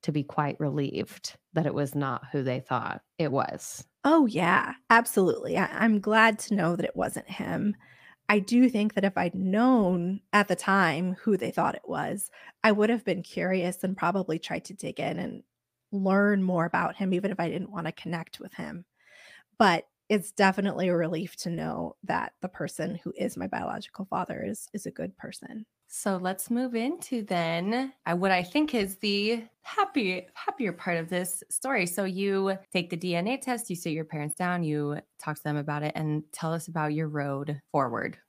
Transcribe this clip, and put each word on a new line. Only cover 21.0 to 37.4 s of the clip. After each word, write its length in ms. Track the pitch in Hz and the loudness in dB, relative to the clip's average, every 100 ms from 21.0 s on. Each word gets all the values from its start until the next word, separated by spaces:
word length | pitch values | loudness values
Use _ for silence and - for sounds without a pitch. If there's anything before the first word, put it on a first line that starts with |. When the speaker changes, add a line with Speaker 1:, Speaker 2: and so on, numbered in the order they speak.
| 165 165 175 - | 2 -2 -6 -8
Speaker 2:
to 120 | 175 | -6
know 460 | 165 160 165 170 - | -4 -4 -4 -6 -10
that 300 | 190 165 - _ | -4 -2 -2 _
the 80 | 185 | -10
person 500 | - 180 - - 185 | -6 -8 -4 -6 -4
who 120 | - - | -8 -4
is 200 | 196 - | -6 -4
my 100 | 190 | -6
biological 560 | - - - - - | -4 -4 -6 -10 -12
father 400 | 190 175 180 - 196 | -6 -4 -4 -6 -6
is, 220 | 214 - | -8 -10
is 120 | 208 - | -10 -10
a 60 | |
good 260 | - 185 - | -8 -10 -10
person. 480 | - - - 226 214 _ _ | -16 -16 -14 -14 -14 _ _
Speaker 3:
So 300 | - - 190 | -6 -2 -2
let's 340 | 185 190 - | -2 -4 -2
move 240 | 233 254 233 | -2 -2 -2
into 480 | 240 349 - 247 | -2 -4 -4 -6
then, 680 | 208 180 165 170 185 233 269 - - | -2 0 0 0 0 -2 -2 -6 -2
uh, 100 | 175 | 0
what 140 | 196 | 4
I 120 | 185 | 2
think 320 | 180 294 302 247 | 2 0 2 2
is 220 | 196 196 | -2 -2
the 480 | 214 202 208 233 226 _ | 0 0 0 -2 -6 _
happy, 680 | - - 392 311 202 185 180 - | -8 -2 0 2 0 -2 -6 -8
happier 380 | - 381 220 | -8 -2 -4
part 240 | 175 - 170 | -2 -2 -2
of 100 | 165 | 0
this 360 | 180 180 - - | -2 -2 -6 -6
story. 360 | - 262 262 180 | -6 -2 0 0
So 180 | 180 | -2
you 540 | 190 185 196 196 190 190 - | -2 0 0 2 0 -2 -2
take 160 | 185 175 | -2 -2
the 80 | 175 | -4
D 180 | 180 170 | -2 0
N 120 | 190 | 0
A 100 | 269 | -2
test, 320 | 262 240 - | -4 -4 -4
you 80 | 170 | -6
sit 160 | 170 | -4
your 100 | 156 | -4
parents 320 | 160 156 147 - | -6 -6 -6 -4
down, 280 | 180 180 | -2 0
you 360 | 160 147 147 147 - _ | 0 0 -2 -4 -10 _
talk 200 | - 151 | -8 -6
to 60 | |
them 120 | 151 147 | -2 -2
about 260 | 147 147 | -2 -4
it, 100 | 151 - | -4 -4
and 280 | 156 151 151 | -2 -2 -4
tell 200 | - 165 | -8 -4
us 140 | 165 160 | -4 -4
about 260 | 165 151 | -2 -2
your 140 | 151 160 | 0 -2
road 540 | 151 143 139 | -2 -4 -4